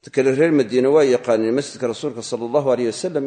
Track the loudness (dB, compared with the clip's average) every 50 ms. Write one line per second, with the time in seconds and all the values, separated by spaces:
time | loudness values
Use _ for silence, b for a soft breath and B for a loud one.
0 | _ -4 -2 0 2 2 2 2 2 4 4 2 0 2 0 2 2 4 4 4
1 | 4 4 2 0 2 0 0 0 2 0 0 -2 -4 -6 -8 -6 -6 -6 -6 -4
2 | -8 -8 -8 -8 -10 -8 -8 -8 -8 -2 -2 -2 0 0 0 0 0 -4 -4 -4
3 | -8 -6 -4 -4 -4